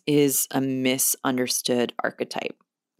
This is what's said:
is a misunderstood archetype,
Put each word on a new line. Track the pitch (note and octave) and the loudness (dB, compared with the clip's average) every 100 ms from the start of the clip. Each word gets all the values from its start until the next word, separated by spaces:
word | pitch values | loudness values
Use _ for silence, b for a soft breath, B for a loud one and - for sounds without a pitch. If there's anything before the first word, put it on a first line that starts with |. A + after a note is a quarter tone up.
| - | 2
is | D3 C#3+ B2+ - | 4 4 2 -2
a | C3+ | -2
misunderstood | C3+ C3 C3 C3 - - C#3 B2+ B2 - - B2 A#2 - | -2 0 0 2 0 -2 -2 0 0 -2 0 0 0 -2
archetype, | - - - - - - _ _ _ | -6 -4 -6 -6 -8 -10 _ _ _